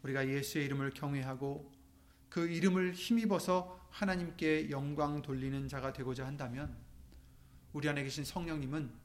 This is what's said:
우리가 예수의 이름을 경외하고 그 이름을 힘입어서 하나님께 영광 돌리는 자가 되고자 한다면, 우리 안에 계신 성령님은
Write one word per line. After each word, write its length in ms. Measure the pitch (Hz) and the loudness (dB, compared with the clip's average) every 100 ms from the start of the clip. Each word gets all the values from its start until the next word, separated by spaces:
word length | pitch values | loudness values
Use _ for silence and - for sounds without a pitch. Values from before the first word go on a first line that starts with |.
우리가 240 | 139 135 135 | -2 0 2
예수의 380 | 139 139 156 143 | 2 0 0 0
이름을 260 | 139 135 | 0 0
경외하고 800 | 135 143 143 135 131 139 147 147 - - - - - - | -2 -2 -2 -2 -2 -4 -4 -10 -20 -20 -20 -20 -20 -4
그 180 | - 170 | 0 2
이름을 460 | 165 196 185 180 | 4 6 6 2
힘입어서 920 | 180 - 233 220 185 180 180 180 - - | 0 2 4 6 2 4 2 2 -10 -14
하나님께 800 | - 196 180 170 - 156 156 151 | -2 0 2 -2 0 4 4 2
영광 520 | 139 143 147 147 147 | -2 -2 2 2 0
돌리는 460 | 143 135 131 135 139 | -2 -2 0 -2 -2
자가 240 | 139 131 | -2 -4
되고자 340 | 135 127 127 131 | -2 -4 -2 -4
한다면, 520 | 143 131 123 147 - - - - - - - - - - | -4 -6 -4 -6 -8 -14 -18 -18 -18 -20 -20 -20 -20 -10
우리 160 | 147 147 | -2 0
안에 140 | 143 | 0
계신 200 | 135 131 | 0 -2
성령님은 680 | 139 - 170 156 131 151 135 - | -4 -2 -2 -2 -2 -2 -4 -8